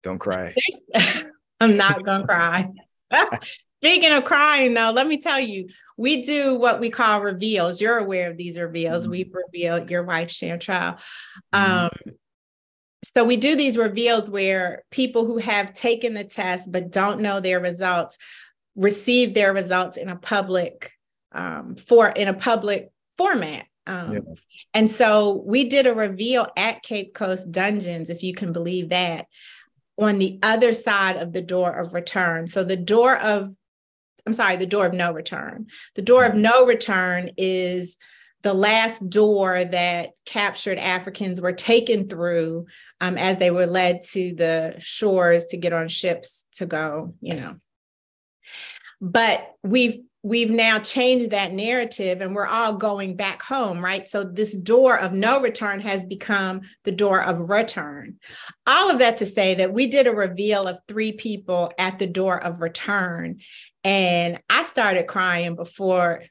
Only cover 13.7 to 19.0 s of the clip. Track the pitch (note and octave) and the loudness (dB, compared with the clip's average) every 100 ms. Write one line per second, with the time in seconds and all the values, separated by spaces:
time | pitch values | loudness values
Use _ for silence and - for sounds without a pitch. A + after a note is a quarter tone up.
13.7 | A3+ A3 G3+ A#3 A#3 G#3 G3+ F#3+ F#3+ F3+ | 2 0 2 2 2 0 -2 0 0 -2
14.7 | - _ - B3+ A#3+ A3+ A3+ G#3 G#3 F#3+ | -6 _ -2 0 0 0 -2 0 0 -2
15.7 | - A#3+ A#3 A#3 G#3+ G3+ - F#3 F3+ F#3 | -2 0 0 -2 -6 -10 -6 -4 -4 -4
16.7 | F3+ F3+ G3 G3+ G#3 G#3 G3 F#3 F#3 F3+ | -6 -2 0 0 0 -2 -2 0 0 -2
17.7 | F3 F#3 F3 D#3+ - - - - _ _ | -4 -2 -2 -4 -10 -20 -20 -20 _ _
18.7 | - G3 G3+ | 0 0 2